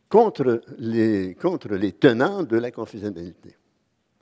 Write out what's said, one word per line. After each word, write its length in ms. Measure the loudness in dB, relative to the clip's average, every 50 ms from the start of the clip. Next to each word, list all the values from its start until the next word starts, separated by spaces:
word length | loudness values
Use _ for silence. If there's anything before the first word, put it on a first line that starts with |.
| _ 2
contre 540 | 4 4 4 4 2 0 0 0 0 0 -2 -10 -14 -10
les, 560 | -8 -2 0 2 2 2 2 0 -2 -4 -6
contre 400 | -4 -4 -4 -4 -4 -6 -6 -4
les 180 | -2 -4 -4
tenants 500 | 0 4 4 4 4 4 0 0 -2 -4
de 140 | -4 -2 0
la 140 | -2 -2 -2
confessionnalité. 840 | -8 -10 -12 -12 -10 -10 -10 -8 -8 -10 -12 -14 -16 _ -20 -20 -20 _ _ _ _ _ _ _ _ _ _ _ _ _